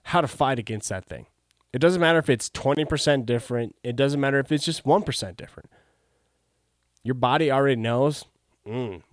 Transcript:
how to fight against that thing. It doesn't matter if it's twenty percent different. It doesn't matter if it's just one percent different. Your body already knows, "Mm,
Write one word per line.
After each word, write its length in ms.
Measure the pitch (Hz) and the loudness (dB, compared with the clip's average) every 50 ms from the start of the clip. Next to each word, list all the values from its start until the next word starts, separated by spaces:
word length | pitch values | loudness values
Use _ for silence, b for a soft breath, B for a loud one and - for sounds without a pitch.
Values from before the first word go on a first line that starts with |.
| _ | _
how 160 | - - 175 | -2 0 0
to 60 | 151 - | 0 0
fight 300 | - - 147 135 135 120 | 0 0 0 0 0 -2
against 320 | 104 - 110 104 - - | -4 -6 -8 -8 -8 -8
that 160 | 101 92 - | -8 -10 -10
thing. 220 | - 80 60 - - _ _ _ _ _ _ _ _ | -12 -14 -16 -16 -20 _ _ _ _ _ _ _ _
It 80 | - 127 | -2 2
doesn't 220 | 151 175 185 180 | 2 4 4 4
matter 180 | 170 160 170 165 | 4 4 4 4
if 100 | 151 - | 4 2
it's 200 | 127 113 - - | 2 0 0 -6
twenty 340 | - - - 139 147 147 151 | -10 -4 -2 0 0 0 0
percent 420 | 147 156 139 - 151 143 135 117 | -2 -2 0 2 2 2 2 2
different. 500 | 113 120 117 - - 120 120 117 101 - _ - | 0 -2 -2 -2 -4 -4 -4 -4 -6 -8 _ -8
It 120 | 123 120 | -6 -2
doesn't 240 | 123 139 139 143 143 | 0 0 0 2 0
matter 200 | 139 135 135 139 | 0 2 2 0
if 120 | 135 - | 0 0
it's 140 | 151 143 - | 0 -2 0
just 200 | 170 156 - - | -2 -4 -2 0
one 180 | 135 160 208 208 | 2 2 2 2
percent 340 | - 123 - - 95 92 - | 0 -6 -6 -8 -10 -12 -14
different. 320 | - - - - - _ _ _ _ _ _ _ _ _ _ _ _ _ _ _ _ _ _ _ _ _ _ _ _ _ _ _ - | -18 -18 -18 -20 -20 _ _ _ _ _ _ _ _ _ _ _ _ _ _ _ _ _ _ _ _ _ _ _ _ _ _ _ -6
Your 100 | 113 131 | -6 -2
body 360 | 123 123 120 135 156 160 143 | 0 0 2 2 2 2 2
already 280 | 135 135 139 139 131 113 | 4 4 4 4 2 2
knows, 480 | 110 117 117 123 135 151 147 - - - _ _ _ _ _ _ _ 104 | 0 0 2 2 2 2 0 -2 -8 -16 _ _ _ _ _ _ _ -8
"Mm, 360 | 113 127 123 110 92 80 71 _ | -6 -6 -6 -6 -8 -10 -14 _